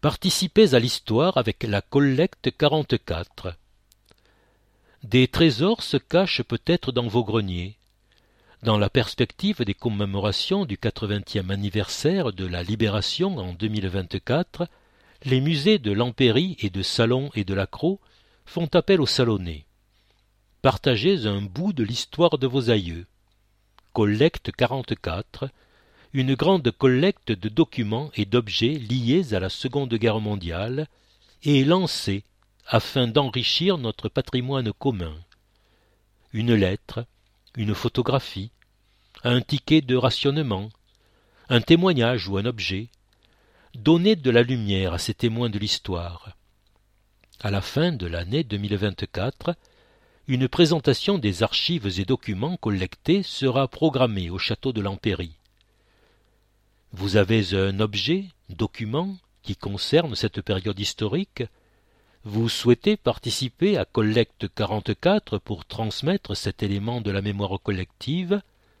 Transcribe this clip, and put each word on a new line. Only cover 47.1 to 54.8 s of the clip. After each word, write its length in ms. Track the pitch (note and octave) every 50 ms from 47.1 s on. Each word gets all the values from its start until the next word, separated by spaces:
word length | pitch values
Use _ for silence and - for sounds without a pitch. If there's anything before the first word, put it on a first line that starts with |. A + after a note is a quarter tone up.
| _ _ _ _ _ _
À 100 | - G#2
la 100 | G2 G2
fin 300 | G2 - - C3+ D#3+ F3+
de 160 | E3 A#2+ F2+ E2+
l'année 360 | E2 E2+ F2 F2 G#2+ D3 E3
deux 140 | A#2 G#2+ G2+
mille 180 | G2+ G#2 G#2
vingt-quatre, 800 | G2 G2 G#2 F#2 - - - _ - F#2 B2 - _ - - F3 _ _ _ _ _ _ _ _ _ _ _ _ _ _ -
une 200 | C3 B2 C3 B2
présentation 720 | - - F3 D#3 E3 D#3+ C3+ - C3+ - - - G3+ F#3+
des 260 | A#2+ G#2 F#2+ - A2+
archives 560 | G#2 - - - - E3+ E3 G#2 G2+ F2+ F2+
et 60 | G2
documents 500 | F#2 C3 - - - G#2 F2+ A2 D3+ F3+
collectés 680 | F2 - A2+ G#2 F#2+ F#2 F#2 - _ _ - E3+ G3+ F#3
sera 440 | - - - C3+ C3 A#2+ C3+ C3+ B2+
programmée 600 | - - - D#3+ B2+ C3+ C3 A#2+ G#2+ F#2+ F2+ E2+
au 80 | F2+ F#2
château 340 | - - A2+ - - C3+
de 80 | B2+
Lampéry. 540 | A2